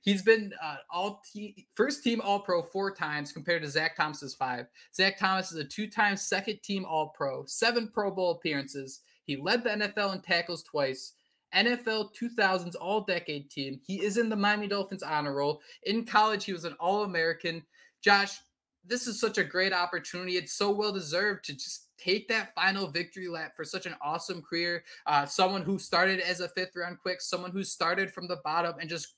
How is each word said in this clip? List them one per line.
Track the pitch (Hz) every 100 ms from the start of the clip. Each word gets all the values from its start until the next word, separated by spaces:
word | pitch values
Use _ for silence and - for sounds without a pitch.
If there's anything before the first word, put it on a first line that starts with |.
He's | - 202
been, | 220 220 202 -
uh, | 160 139 -
all | 175 196 202 -
te-, | 208 208 - -
first | - 262 285
team | 240 226
All-Pro | 202 202 202 175
four | 170 196 196
times | 196 156 147 143
compared | - 147 170
to | 151
Zach | 147 160 -
Thomas's | 151 143 135
five. | - 131 123 123 _ -
Zach | - 190 190
Thomas | 196 190 185
is | 165
a |
two-time | 151 - 214 - 196 196
second | - 190 196 208
team | - 196
All-Pro, | 185 160 151 - 139 135 139
seven | - 233 233 214
Pro | - 202
Bowl | 180 180
appearances. | 170 165 143 139 139 135 - _ _
He | - 139
led | 151 233
the | 240
N | 208
F | 202 208
L | 202
in | 190
tackles | - 170 170 165
twice, | - 151 135 131 - _ _ _ _
N | 185 226
F | 240 240
L | 220 208
two | - 233
thousands | 233 196 185 175
All-Decade | 170 175 208 202 175 170 147 143
Team. | - 135 135 -
He | 190
is | 202 202
in | 226
the | 214
Miami | 202 208 208
Dolphins | 202 196 190
honor | 147 156 147
roll. | 139 143 147 - -
In | - 220
college, | 233 220 214 208
he | 202
was | 175 165
an | 143
All-American. | 175 202 208 175 165 165 170 165 - _ - _
Josh, | 208 202 202 - _ _ _ _
this | 175 247 247
is | 208
such | 220 202
a |
great | 175 180 190
opportunity. | 185 175 175 - 180 185 180
It's | 156
so | - 202
well-deserved | 202 208 190 151 170 208 196 -
to |
just | 139 - - - _
take | 185 208 214
that | 220 208
final | - 185 196 185
victory | 156 175 196 180
lap | 165 156 -
for |
such | 151 190
an | 180 160
awesome | 147 165 - 175
career. | - 170 175 170 - -
Uh, | - 151 143
someone | - 185 196
who | 175 196
started | - 175 185 190
as | 175 175
a | 175
fifth | - 185 175
round | 175 175
quick, | 185 180
someone | - 180 180
who | 185
started | 190 - 165 185 190
from | - 175
the | 170
bottom | 151 165 170 170
and | 160
just | 165 -